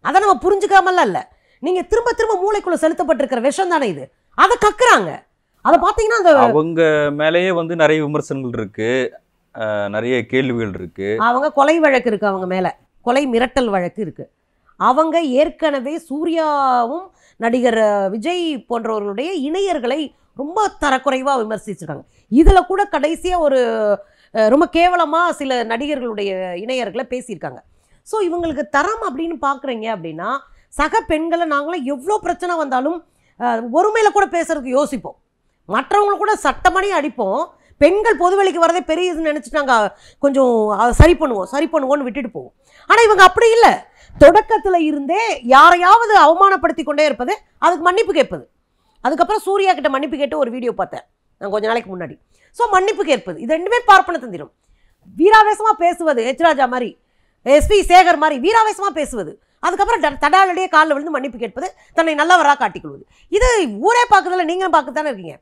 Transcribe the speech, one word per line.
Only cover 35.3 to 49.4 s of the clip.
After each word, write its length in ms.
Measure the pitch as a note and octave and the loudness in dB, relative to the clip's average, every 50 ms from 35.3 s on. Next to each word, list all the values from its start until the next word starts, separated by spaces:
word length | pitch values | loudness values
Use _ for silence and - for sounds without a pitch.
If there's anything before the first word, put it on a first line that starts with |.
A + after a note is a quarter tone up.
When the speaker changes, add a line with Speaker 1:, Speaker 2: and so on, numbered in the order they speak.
| _ _ _ _ _ _ _ - | _ _ _ _ _ _ _ -6
Speaker 1:
மற்றவங்களை 480 | F#3+ A#3 C4 - - G#4 G#4 G4+ G4+ | -6 -6 -4 0 0 0 0 0 -2
கூட 200 | - G#4 G#4 G#4+ | -2 -2 -2 -2
சட்டமணி 560 | - - C#4+ C4 - - F4+ - F#4+ F#4+ G4+ | -2 -2 -4 -4 2 0 0 2 2 -2 -2
அடிப்போம். 500 | F#4+ D#4+ C#4 D4+ - - A3 F#3+ G3 C4 E4 F4 _ _ _ _ _ _ | -2 -2 -4 -4 -6 -4 -4 -4 -2 -4 -4 -8 _ _ _ _ _ _
பெண்கள் 380 | D4 D#4 F#4+ G#4 G#4+ A#4 A4 - | 4 4 4 4 0 0 0 2
பொதுவெளிக்கு 420 | F4+ F4+ F#4+ G4 G4 F#4+ D#4 E4+ | 0 0 2 2 0 0 2 2
வரதே 180 | E4 E4 E4+ F4+ | 2 2 2 -2
பெரிய 340 | - - D#4 E4 F4+ F4+ E4+ | -2 -2 -4 -2 -2 -4 -4
இதுன்னு 160 | D4+ A3+ D#4 | -4 -4 -4
நினைச்சு 200 | D4 D4+ - B3 | -4 -4 -8 -6
நாங்க 460 | - D#4 C#4+ C4 B3 A3+ G#3+ C#4+ - _ _ - _ _ | -6 -4 0 2 2 2 2 0 -4 _ _ -20 _ _
கொஞ்சம், 360 | - C#4 C4+ C#4 C4+ B3 A#3+ A3+ G#3+ G#3+ | -2 0 2 4 2 4 2 2 0 0
அஹ், 200 | G#3 G3 A3+ A#3+ | 0 0 0 0
சரி 260 | A3 G#3 D4 E4 F4 | 2 2 2 2 2
பண்ணுவோம், 260 | - D#4+ C#4 A#3 G3+ | 2 0 -4 -4 -6
சரி 260 | F#3 - - C#4 D#4 E4 | -6 -6 -4 -4 -4 -2
பண்ணுவோம்னு 340 | D#4+ D#4 C4+ B3+ C#4+ D4 C4+ | -2 -4 -2 0 -2 -2 -2
விட்டுட்டு 240 | B3 G3+ C#4+ B3 G3+ | -6 -8 -8 -10 -10
போவோம். 220 | _ D3+ B2+ - _ _ _ _ _ _ _ | _ -14 -16 -18 _ _ _ _ _ _ _
ஆனா 140 | - G4 A4+ | 0 4 4
இவங்க 200 | A#4 G#4 G#4+ F#4 | 4 4 6 8
அப்படி 280 | F#4+ F#4 F#4 - A#4 A4+ | 6 6 6 4 2 4
இல்ல, 380 | A4+ A#4 A4+ F4+ G#3 - - _ _ _ - _ - - | 6 6 6 4 4 2 -6 _ _ _ -20 _ 2 8
தொடக்கத்துல 540 | D4 D4 E4+ G#4 G#4+ - A4+ G#4+ A4 G4+ F#4 | 8 8 8 8 2 2 -2 -2 0 0 0
இருந்தே 680 | F4 D#4+ D4+ D4+ D4 C#4 C#4+ E4+ G4+ A#4 A4 F4 - | 0 0 0 -2 -4 -4 -4 -2 -2 -2 -4 -4 -6
யாரையாவது 720 | A#3+ A#3 C4 C4+ D4+ E4+ F4 F4 F4+ F#4 G4+ A#4 A#4 G#4 G#4+ F#4+ | 2 6 8 8 10 8 8 6 6 6 6 6 6 4 6 6
அவமானப்படுத்தி 640 | D#4 D4 E4 F4+ D4 D4 C#4 C#4 C4+ E4 D#4+ - D4 | 6 6 6 6 4 4 4 2 0 -2 -2 -2 -6
கொண்டே 200 | D4 D4 C#4+ D4+ | -4 0 0 0
இருப்பது, 340 | D4+ C4 - B3 C4 G4+ - _ _ _ _ | 0 0 -4 -4 -6 -6 -8 _ _ _ _
அதுக்கு 260 | - D#4+ F4+ D4 E4 | 0 0 0 2 0
மன்னிப்பு 280 | F4+ F4+ G4+ A4 F4 | 0 2 2 0 0
கேட்பது. 320 | - D#4 B3+ - F#3+ D3 A#2+ _ _ _ _ _ _ _ _ _ _ _ | 0 0 0 -2 -4 -14 -14 _ _ _ _ _ _ _ _ _ _ _
அதுக்கப்புறம் 420 | - B3+ D#4 - E4+ - G#4+ G#4+ | -4 -4 0 0 0 0 0 -4